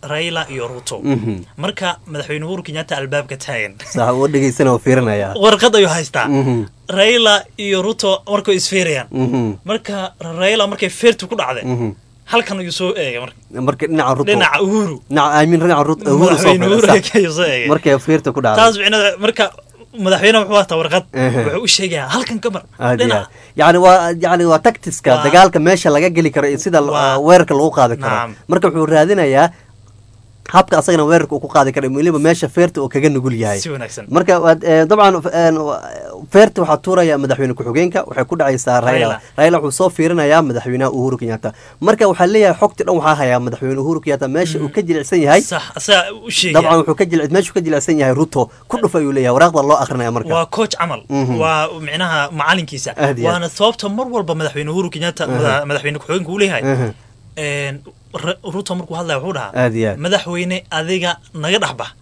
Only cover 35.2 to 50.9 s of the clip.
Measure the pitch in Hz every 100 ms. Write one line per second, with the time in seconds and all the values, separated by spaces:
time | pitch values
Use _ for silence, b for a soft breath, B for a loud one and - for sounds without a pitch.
35.2 | 170 165 165 160 151 113 65 - - 92
36.2 | 139 190 214 - 160 151 - 185 170 147
37.2 | 139 131 131 123 117 123 175 180 - -
38.2 | - 170 143 131 - 123 120 127 117 110
39.2 | b - 156 170 147 135 185 180 160 175
40.2 | 147 156 156 117 123 123 131 131 127 123
41.2 | 117 110 110 - B B 170 220 208 175
42.2 | 180 220 202 165 208 - 208 180 151 151
43.2 | 135 123 123 - 131 135 139 160 147 139
44.2 | 135 143 180 156 151 175 175 160 143 180
45.2 | 143 170 - 170 - - - 202 185 214
46.2 | 226 - 185 156 160 165 160 156 185 165
47.2 | 147 170 185 - 165 147 - 156 135 131
48.2 | 160 139 120 b _ 240 220 175 143 139
49.2 | 123 123 170 160 139 147 131 127 120 120
50.2 | - 165 165 - 151 - 170